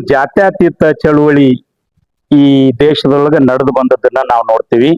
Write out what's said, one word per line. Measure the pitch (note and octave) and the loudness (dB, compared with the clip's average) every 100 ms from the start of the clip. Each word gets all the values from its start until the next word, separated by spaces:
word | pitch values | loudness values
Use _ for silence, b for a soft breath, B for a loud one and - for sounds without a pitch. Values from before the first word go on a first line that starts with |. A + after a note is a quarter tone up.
| - | 0
ಜಾತ್ಯತೀತ | C3+ C#3+ - G3 F#3+ E3+ - D#3 D#3 | -2 -2 -2 -2 0 -4 0 -2 0
ಚಳವಳಿ | D#3+ D3 D3+ C#3+ C3+ B2+ - _ _ _ _ _ _ | -2 0 2 2 0 -2 -8 _ _ _ _ _ _
ಈ | C#3+ C#3+ C3+ C3+ A#2+ D3 | 2 2 2 0 0 0
ದೇಶದೊಳಗೆ | C#3+ C#3 C#3 D3 D#3 C3 | 0 -2 0 0 0 0
ನಡೆದು | C3 C3+ C3 | 0 -2 -2
ಬಂದದ್ದನ್ನ | B2+ B2+ B2+ C3 B2+ | -2 -2 -2 -2 -2
ನಾವು | A#2 A2+ | -2 0
ನೋಡ್ತೀವಿ. | A2 - A#2 C3+ | -4 -2 0 0